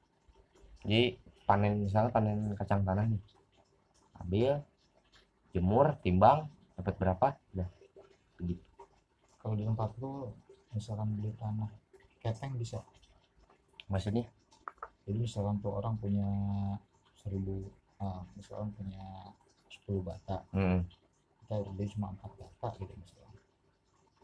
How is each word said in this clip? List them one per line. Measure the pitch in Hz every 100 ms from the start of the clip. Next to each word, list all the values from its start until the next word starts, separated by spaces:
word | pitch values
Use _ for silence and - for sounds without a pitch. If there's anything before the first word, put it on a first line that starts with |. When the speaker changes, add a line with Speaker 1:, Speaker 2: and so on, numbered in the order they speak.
| _ _ _ _ _ _ - - 98
Speaker 1:
Jadi | 110 123 - - -
panen, | - 101 104 104
misalnya | 101 104 110
panen | 113 107 104 107 101
kacang | 101 98 95
tanah | 95
nih. | 113 107 - _ _ _ _ _ _ _ _ -
Ambil, | 87 98 127 143 - _ _ _ _ - _ _ _
jemur, | 92 90 113 147 139
timbang, | - 90 107 151 156 - - -
dapat | 92 -
berapa? | 95 92 135 139 _
Udah. | 92 90 - - - - _ _ -
Begitu. | 87 87 - - - _ _ _ _ _
Speaker 2:
Kalau | 110 107
di | 107
tempat | 110 110 117
lu, | 135 139 123 - - - _
misalkan | 110 107 107 107 104
beli | 107 107
tanah | 107 107 107 - _ - _ _
keteng | 117 113 135 127
bisa? | 117 117 - - - _ _ _ _ _ _ - -
Speaker 1:
Maksudnya? | 98 101 110 120 _ _ _ - - - _
Speaker 2:
Jadi | - 104
misalkan | 117 110 101 104
tuh | 104 101
orang | 110 110
punya | 101 101 101 101 - 202 98 - - _ _ _
seribu, | 98 98 95 95 98 - _ -
ah, | 98 90 90
misalkan | 101 98 104 107
punya | 104 95 95 95 95 95 - _ _ -
sepuluh | - - 98
bata. | 90 87 - 92 - 95
Speaker 1:
Hmm. | 92 90 87 - _ _ _ _
Speaker 2:
Kita | - 107 101
beli | 95 101
cuma | 107 98 95
empat | - -
bata | - - 117 -
gitu | 95 -
misalkan. | - - - - _ _ _ _ _ _ _ _